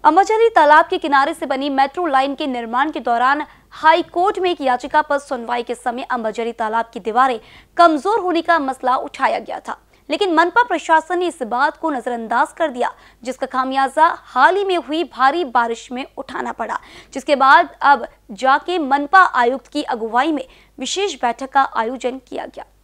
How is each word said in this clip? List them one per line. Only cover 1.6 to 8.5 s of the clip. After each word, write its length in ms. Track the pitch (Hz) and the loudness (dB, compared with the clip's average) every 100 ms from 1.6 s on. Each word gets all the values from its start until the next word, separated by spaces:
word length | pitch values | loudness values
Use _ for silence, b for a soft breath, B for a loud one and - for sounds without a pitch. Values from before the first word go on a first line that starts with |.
| 285 | -2
मेट्रो 360 | 269 277 311 349 | 0 -2 -2 0
लाइन 280 | 262 277 269 | 0 0 -4
के 100 | 302 | -6
निर्माण 420 | 247 233 240 302 | -6 -4 -2 -2
के 80 | 302 | -2
दौरान 440 | 240 233 247 294 302 b b | -2 0 2 0 -4 b b
हाई 300 | - 311 330 | 0 4 4
कोर्ट 360 | 330 349 370 415 | 0 -2 0 0
में 100 | 370 | -2
एक 120 | 339 | -2
याचिका 400 | 269 247 285 302 | -2 -2 0 -2
पर 180 | 302 285 | 0 -4
सुनवाई 440 | 285 254 233 240 | -4 -8 -4 -6
के 120 | 240 233 | -6 -6
समय 280 | 254 233 - | -6 -8 -6
अम्बाझरी 400 | 254 220 214 233 | -4 -4 -4 -8
तालाब 380 | 233 220 226 233 | -4 -4 -4 -4
की 60 | 240 | -8
दीवारें 400 | 202 220 262 226 B B B - | -4 0 0 0 B B B 4
कमजोर 420 | 339 302 359 440 | 4 4 -2 -2
होने 220 | 359 330 | 0 -2
का 160 | 330 | 0